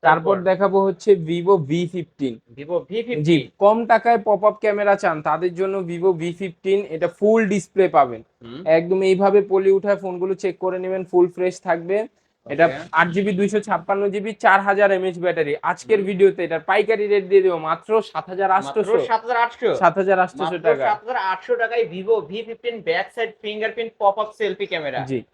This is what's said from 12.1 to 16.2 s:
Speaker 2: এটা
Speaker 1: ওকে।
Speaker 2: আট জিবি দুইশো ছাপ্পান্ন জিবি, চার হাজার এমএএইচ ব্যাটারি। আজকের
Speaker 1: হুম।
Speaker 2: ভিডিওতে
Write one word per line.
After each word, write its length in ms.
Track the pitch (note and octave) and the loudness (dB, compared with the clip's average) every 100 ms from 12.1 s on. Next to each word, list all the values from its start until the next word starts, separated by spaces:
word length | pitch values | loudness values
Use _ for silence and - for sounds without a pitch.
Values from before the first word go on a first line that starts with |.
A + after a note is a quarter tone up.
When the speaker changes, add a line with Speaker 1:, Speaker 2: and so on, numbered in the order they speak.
| _ _ _ - | _ _ _ -12
Speaker 2:
এটা 200 | C#3+ E3 | 0 0
Speaker 1:
ওকে। 120 | C#3 E3 | 0 -4
Speaker 2:
আট 160 | D#3+ F3 | 0 0
জিবি 180 | E3+ G3+ | 0 -2
দুইশো 260 | F#3 G3+ G#3+ | -2 -2 -2
ছাপ্পান্ন 420 | G#3 F3+ E3 G3 G3+ | -4 -6 -2 -2 -2
জিবি, 200 | G3 G3+ G3+ | -4 -8 0
চার 140 | A3+ F#3+ G3 | 4 4 2
হাজার 200 | G3+ G3+ F#3+ | 2 4 2
এমএএইচ 220 | F#3 F3 | -2 -2
ব্যাটারি। 340 | F3 E3 D3 D3 | -4 -2 -4 -4
আজকের 360 | E3 F3 - G#3+ | -4 -6 -2 0
Speaker 1:
হুম। 80 | F#3+ | 0
Speaker 2:
ভিডিওতে 320 | F#3+ | 4